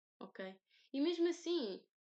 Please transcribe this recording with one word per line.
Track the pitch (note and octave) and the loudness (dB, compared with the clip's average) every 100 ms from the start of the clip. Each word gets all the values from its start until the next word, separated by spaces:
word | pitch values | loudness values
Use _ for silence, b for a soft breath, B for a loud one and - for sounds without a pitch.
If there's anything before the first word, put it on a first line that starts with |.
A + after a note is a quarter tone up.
| _ _ | _ _
Ok? | F#3+ - F#3+ F#3+ b b b | -14 -10 -10 -12 b b b
E | C4+ | 0
mesmo | D4+ E4+ E4+ | 2 4 2
assim, | E4 E4 F4 A3+ F#3 - _ | 2 0 0 0 -4 -10 _